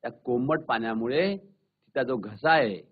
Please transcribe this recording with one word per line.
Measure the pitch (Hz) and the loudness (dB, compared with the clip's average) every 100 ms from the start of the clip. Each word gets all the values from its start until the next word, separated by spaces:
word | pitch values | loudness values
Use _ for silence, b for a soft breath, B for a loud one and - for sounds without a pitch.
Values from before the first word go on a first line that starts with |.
त्या | 120 | -10
कोमट | - - 120 131 156 | -10 -2 0 2 0
पाण्यामुळे | 156 117 113 110 113 143 190 196 | 0 -2 0 -2 0 0 0 -2
तिचा | - _ _ _ _ 139 | -10 _ _ _ _ -4
जो | 127 127 | -2 -2
घसा | 101 104 156 | -4 -2 2
आहे | 165 120 90 - | 4 4 -2 -12